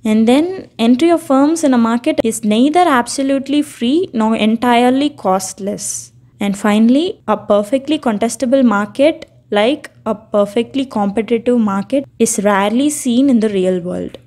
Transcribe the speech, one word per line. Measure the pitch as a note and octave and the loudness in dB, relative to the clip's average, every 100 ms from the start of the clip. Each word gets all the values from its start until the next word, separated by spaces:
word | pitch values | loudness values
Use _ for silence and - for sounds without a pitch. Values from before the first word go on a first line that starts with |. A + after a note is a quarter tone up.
And | A3 G#3+ A3+ | 0 2 4
then | C4 F4 F#4+ - - | 4 0 -6 -14 -2
entry | A3+ B3 E4 | 2 4 4
of | E4 | 2
firms | - C4+ C#4+ E4 | 2 2 2 2
in | D4 | 2
a | B3 | 2
market | A3+ A#3+ D#4 D#4 | 2 0 0 0
is | A3+ A3 | -2 -2
neither | G#3+ G#3+ C#4 F4 | 0 2 4 4
absolutely | F4+ B3+ B3 - C4+ C#4 C4+ C#4+ | 2 2 0 -4 -2 -2 0 -2
free | D4 - A#3+ D#4 F#4 | -2 -4 -2 0 -2
nor | A#3+ A3 | -2 -2
entirely | A3+ G#3 A3+ B3 A#3+ B3 C4 D4 | 0 0 0 2 4 4 2 -2
costless. | D4 G3 F#3+ G3 - G3 G3+ - - - - _ _ | -2 -2 -2 -2 -10 -8 -8 -8 -10 -14 -20 _ _
And | G3+ G3 | -6 -2
finally, | G#3+ G#3 A3+ C4+ F4+ - - | 0 2 4 2 0 -8 -4
a | G#3 | -4
perfectly | - G3+ G#3 C4+ C4+ D#4 | 0 0 0 -4 -2 -2
contestable | B3+ G#3 A#3 - B3+ C4+ | -2 -2 -4 -2 0 2
market, | B3 G3+ G#3 - C#4+ D#4+ - _ _ | 2 2 -2 0 0 0 -12 _ _
like | G#3 A3 D4 - _ | 0 0 -2 -8 _
a | - | -8
perfectly | G#3 - G3+ G3+ A#3+ A#3 C4+ | -8 -2 -2 0 -2 -4 -6
competitive | C4+ G#3+ G3+ G3+ A3 A#3 A#3 B3 | -6 -4 -2 -4 -2 -2 0 0
market, | G#3+ G3 G3 C4+ C4+ _ | 0 -2 -2 -4 -4 _
is | A3+ - | -2 0
rarely | G3+ G3 G#3 A#3 D4 | 2 2 2 0 -2
seen | D4 B3+ A#3 C#4 | -2 -2 2 2
in | A#3+ | 2
the | G#3+ | 0
real | G3 F#3 F#3 | 0 0 -2
world. | F3 F3+ F3+ - | -4 -8 -10 -12